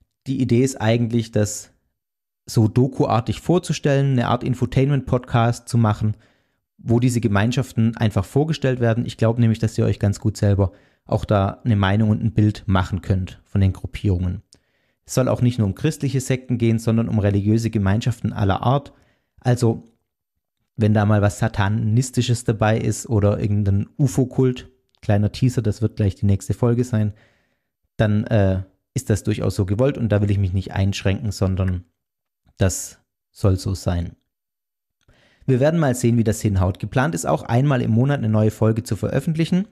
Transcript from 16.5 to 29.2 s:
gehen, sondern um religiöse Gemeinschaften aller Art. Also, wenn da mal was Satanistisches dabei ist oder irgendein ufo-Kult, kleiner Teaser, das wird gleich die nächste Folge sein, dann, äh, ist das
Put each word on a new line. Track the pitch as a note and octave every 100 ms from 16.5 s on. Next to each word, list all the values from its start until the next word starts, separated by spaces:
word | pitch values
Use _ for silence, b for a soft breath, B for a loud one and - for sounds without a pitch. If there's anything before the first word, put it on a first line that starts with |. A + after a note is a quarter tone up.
| B2
gehen, | A2+ A2+
sondern | A2+ A2+ A#2
um | A2
religiöse | G2+ G2+ G2+ A2+ A2+
Gemeinschaften | G#2+ G2 G#2 B2 A#2 A2
aller | G2+ G2 F#2+
Art. | - C#3 - b b b b b
Also, | B2+ B2 A#2 A2+ - _ _ _ _ _ _ _ _ -
wenn | G#2+
da | G#2+
mal | G#2 G#2+
was | G2+ -
Satanistisches | A2+ - G2 A2 A2+ A2+ C3 - A#2+ A#2
dabei | - G#2 G#2+ A2+
ist | A#2+ A2 -
oder | A2 G2+ G#2
irgendein | G#2+ G#2 G2+ G2 - -
ufo-Kult, | C#3 - - - C3 B2+ - _ _ _
kleiner | - G#2 G#2
Teaser, | - B2+ B2
das | G#2+ G2+
wird | A2 -
gleich | G#2
die | - G2+
nächste | G2 -
Folge | G#2 A#2+ A#2+
sein, | B2 A2 G#2+ b b b b b b _ _ -
dann, | A2 G#2
äh, | - A2+ G2 F#2+ F#2+ _ _
ist | - -
das | G#2